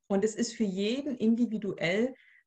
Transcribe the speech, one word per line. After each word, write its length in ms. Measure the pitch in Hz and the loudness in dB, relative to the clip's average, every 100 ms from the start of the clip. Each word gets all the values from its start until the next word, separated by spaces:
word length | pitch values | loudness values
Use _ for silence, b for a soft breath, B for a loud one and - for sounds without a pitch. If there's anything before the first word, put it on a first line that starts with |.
| _ | _
Und 160 | 196 | 2
es 120 | 214 - | 2 0
ist 180 | 233 | -4
für 100 | - | 0
jeden 520 | 214 185 208 262 285 247 | -2 0 -2 -2 -4 0
individuell. 1000 | 220 226 233 214 208 - 165 196 254 B B B | 2 4 2 0 -4 -4 -2 0 0 B B B